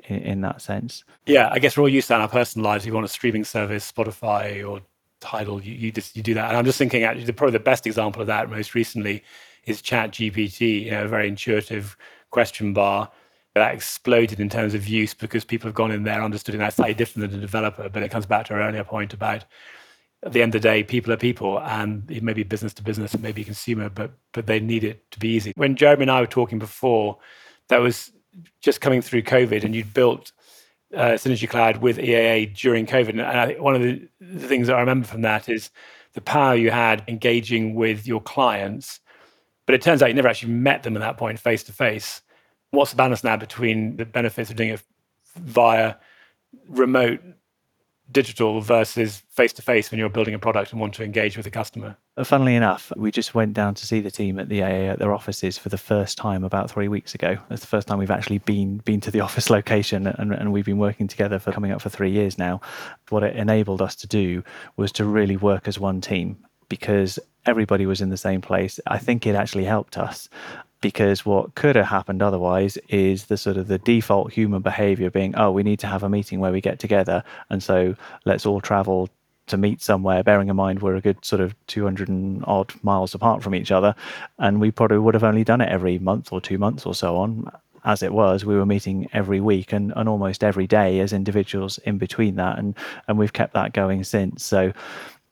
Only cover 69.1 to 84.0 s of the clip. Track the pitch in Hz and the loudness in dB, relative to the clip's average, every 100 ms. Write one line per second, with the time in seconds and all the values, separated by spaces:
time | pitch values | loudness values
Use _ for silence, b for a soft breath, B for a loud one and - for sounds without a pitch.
69.1 | 120 113 101 110 101 95 107 - 95 98 | 0 0 0 0 -2 0 0 -2 -6 -6
70.1 | - - B B B B _ 104 - 101 | -8 -16 B B B B _ -4 2 2
71.1 | 98 - 98 - - 147 123 95 101 92 | 2 2 0 0 0 4 4 4 0 -2
72.1 | 95 101 98 90 92 98 - - 101 95 | 0 0 2 2 2 0 -2 -2 2 2
73.1 | 95 - 104 - 95 95 95 - 117 110 | 0 -2 -2 -2 -4 -2 0 2 2 4
74.1 | 101 - - 107 98 95 - 104 98 92 | 2 2 0 0 0 -2 0 2 2 0
75.1 | 95 95 101 104 95 104 104 101 98 98 | 0 0 2 2 4 2 0 -2 -4 0
76.1 | 104 101 98 95 95 98 92 101 101 90 | -2 -2 -2 0 0 -2 -4 0 2 2
77.1 | 87 - B B 101 - 95 92 95 B | 0 -4 B B -6 0 2 2 -2 B
78.1 | B - 95 104 101 - 101 98 95 92 | B -2 0 0 -2 0 0 2 0 -2
79.1 | - _ _ - 98 104 110 - 98 95 | -8 _ _ -6 0 0 0 0 2 4
80.1 | 92 104 104 98 98 95 95 98 95 104 | 2 6 4 4 2 0 0 0 0 0
81.1 | 95 - 101 92 104 - - 104 95 98 | -2 -2 -2 -2 -4 -10 -4 -2 -2 -2
82.1 | 95 98 95 - 98 98 - 101 98 92 | -2 -2 -4 0 0 0 -4 0 0 0
83.1 | 98 113 107 101 92 - 95 101 104 | 0 0 2 0 -4 2 4 4 2